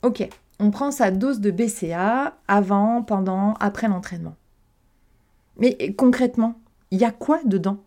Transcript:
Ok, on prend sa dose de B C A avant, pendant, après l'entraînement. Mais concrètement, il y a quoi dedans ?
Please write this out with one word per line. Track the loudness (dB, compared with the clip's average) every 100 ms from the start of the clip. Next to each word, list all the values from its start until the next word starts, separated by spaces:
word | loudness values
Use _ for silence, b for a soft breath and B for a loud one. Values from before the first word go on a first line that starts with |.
Ok, | 0 -2 -8 -10 _ _
on | 0
prend | 2 -4
sa | 2 2
dose | 2 0 0
de | 0
B | 0 -2
C | -2 -6
A | -2 0 0 -2 -8 0
avant, | 2 4 2 2 0
pendant, | -2 -2 0 0 0
après | 0 -2 -2 -2
l'entraînement. | -2 -6 -12 -12 -14 _ _ _ _ _ _ _ _ _ _ _ 0
Mais | 0 0 -6
concrètement, | 2 2 4 0 0 -2 -4 _ _ _
il | 0
y |
a | 0
quoi | -2 -2 0
dedans ? | 2 0 -2 -6